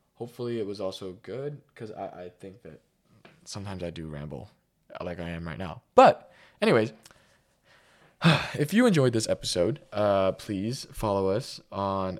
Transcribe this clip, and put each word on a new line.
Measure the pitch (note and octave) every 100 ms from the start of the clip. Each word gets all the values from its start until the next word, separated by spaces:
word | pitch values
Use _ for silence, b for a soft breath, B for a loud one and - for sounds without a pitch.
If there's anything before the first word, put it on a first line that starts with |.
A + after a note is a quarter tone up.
| b -
hopefully | A#2 A#2 A#2+ A#2
it | G2+
was | G2+
also | F#2+ F#2 F#2+ F#2
good, | - A2+ C#3+ D3 - -
'cause | A2
I, | - G2 -
I | F2+ -
think | G2 F#2+
that | - D#2 _ _ _ _ - _ -
sometimes | G#2 G2+ F#2+
I | F2
do | D#2+ D#2+
ramble | D2+ D2+ C#2+ - _ _ _ _ -
like | F2+ F2
I | E2+
am | E2 E2
right | -
now. | F2+ D#2+ - -
But | - - - b b b
anyways, | G#3+ B2+ A2 - B B B B B B B B B B B B
<sighs> | E3 D3 B
if | - D3
you | G3+ B3
enjoyed | E3+ B2+
this | A2+ -
episode, | F#3 - F#2 F2 - -
uh, | G#2 G#2 G2 F#2+
please | F#2+ - G2+ G#2+ C3 -
follow | - A2 G2 F#2+
us | G2+ - - -
on | F#2+ G2 G2 F#2